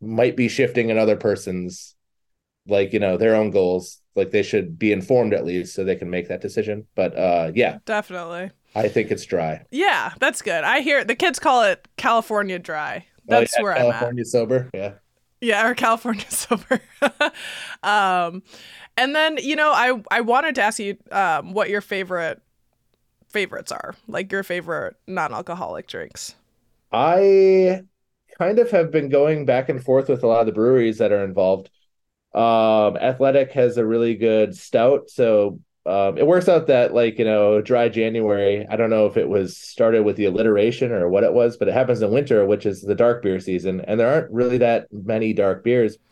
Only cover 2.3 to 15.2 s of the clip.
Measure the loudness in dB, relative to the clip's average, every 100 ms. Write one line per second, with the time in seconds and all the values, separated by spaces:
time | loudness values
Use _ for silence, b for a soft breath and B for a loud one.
2.3 | _ _ _ -2 0 0 0 0 2 2
3.3 | 2 2 2 2 0 -4 -16 _ -4 0
4.3 | 0 0 -2 -2 -2 0 0 2 2 2
5.3 | -2 -2 -6 -6 -6 -4 -4 -4 -6 -6
6.3 | -8 -10 -10 -10 -10 -8 -4 -4 -2 0
7.3 | 0 0 0 0 -2 -6 -6 -6 -10 -12
8.3 | -12 -12 -14 _ -4 -2 -2 -4 -6 -6
9.3 | -4 -4 -8 -10 -2 0 -2 -4 -4 -4
10.3 | -4 -6 -4 -2 -2 0 -2 -2 -2 -2
11.3 | 0 0 2 2 -2 _ -6 -2 0 -2
12.3 | -4 -4 -8 -8 -8 -8 -10 -16 _ 0
13.3 | 0 2 0 0 2 0 0 -4 -6 -2
14.3 | 0 0 -2 -4 -8 -10 -12 _ _